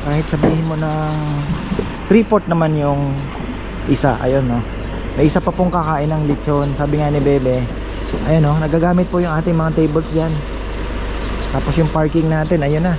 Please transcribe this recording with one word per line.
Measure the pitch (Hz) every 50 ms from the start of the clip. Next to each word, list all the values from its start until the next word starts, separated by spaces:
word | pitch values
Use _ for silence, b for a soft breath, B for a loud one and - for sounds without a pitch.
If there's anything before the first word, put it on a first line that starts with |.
| -
Kahit | 147 147 156 160 156
sabihin | - 147 156 160 160 160 160
mo | 160 160
ng | 156 156 156 151 156 156 156 156 151 151 151 147 147 147 147 - - - - - - - - - - -
three-fourth | - 190 226 220 214 226 202 -
naman | - 170 165 160 156 156
yung | 151 147 143 143 143 143 139 135 139 139 135 - - - - - - - - - - - -
isa. | 139 123 - 143 120 113
Ayun, | - 127 131 139 135
no? | 123 120 120 113 - - - - - - - - - -
May | - 139 156
isa | 147 185
pa | - -
pong | 170 - 185 180
kakain | 165 180 160 151 160 139 147 151
ng | 160 156 151 147
lechon. | 143 - - - 147 143 143 143 143
Sabi | 135 147 143 147 147
nga | 151 147
ni | 147 147
Bebe, | 135 143 139 143 127 127 127 127 123 117 - - - - - - - - - - -
ayun, | - 156 160 156
no? | 143 147 160
Nagagamit | 156 151 151 165 160 175 180 180 180 175
po | - 180
yung | 180 175
ating | 160 151 151 180 170
mga | 160 160 160 156
tables | 160 160 156 151 160 156 -
dyan. | - 160 156 165 156 151 143 - - - - - - - - - - - - - - - - - - - - -
Tapos | - 131 127 - 139
yung | 151 160 151
parking | - 160 156 156 143 165 160 160
natin, | 160 156 156 156 180 165
ayun | 143 143 147 156 170
na. | 180 170